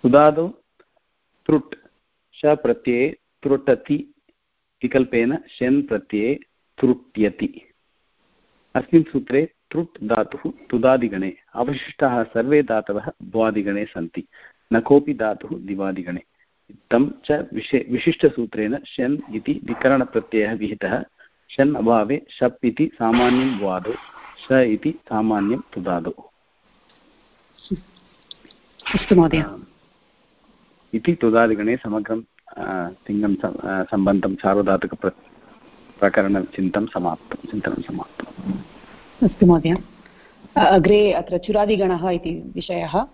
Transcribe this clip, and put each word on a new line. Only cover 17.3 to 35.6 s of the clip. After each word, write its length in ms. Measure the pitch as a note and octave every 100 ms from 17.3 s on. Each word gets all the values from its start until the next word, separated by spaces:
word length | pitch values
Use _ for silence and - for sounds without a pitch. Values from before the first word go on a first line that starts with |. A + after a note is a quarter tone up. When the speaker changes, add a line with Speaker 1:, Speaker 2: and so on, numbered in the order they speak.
| D3 -
Speaker 1:
विशे-, 360 | - - B2+ -
विशिष्टसूत्रेण 840 | A#2+ - - D3+ - A2+ G#2+ G#2+ C#3 -
शन् 480 | - B2+ D3 -
इति 260 | G#2+ B2 D3
विकरणप्रत्ययः 880 | - A#2 C3 C3+ B2+ A2+ G#2+ A2+ G#2
विहितः। 520 | A2 G#2 G#2 F#2+ A2+ - _ _ _ _
शन् 260 | - C#3 C#3
अभावे 500 | A2 A#2 G#2+ C#3+ -
शप् 340 | - B2+ B2
इति 260 | B2 A2+ D#3
सामान्यं 640 | - A2+ A#2 B2 B2+ C3 A2
भ्वादौ, 340 | G2 F#2 F2 A#2+ - - - - -
श 40 |
इति 380 | C3 B2+ G#2+ D#3
सामान्यं 680 | E3 - G#2+ A2 G#2+ G2+ A#2
तुदादौ। 520 | - - F2+ F2 E2 - - _ _ _ _ _ _ _ _ _ _ _ _ - - F#3 - _ _ _ _ - _ _ _ _ -
Speaker 2:
अस्तु 200 | G3 -
महोदय। 300 | F3+ E3 D#3+ D3+ - - _ _ _ _ _ _ _ _ _ _ _ _
Speaker 1:
इति 180 | A2+ C3+
तुदादिगणे 640 | E3+ A2+ A2 A#2 G#2+ G#2 B2
समग्रं, 460 | A2+ G#2+ G#2 A2+ A2+ _ -
अ, 440 | - F#2 F#2+ F2 F#2+ -
तिङ्गं 280 | G#2 G#2
सम-, 260 | G2 F#2+ -
अ, 220 | G2 F#2+
सम्बन्धं 520 | F2+ G2+ G2 G2 F#2+
सार्वधातुकप्र-, 1000 | F#2+ G2+ G2 G2 F#2+ G2 - F#2+ - _ _ - -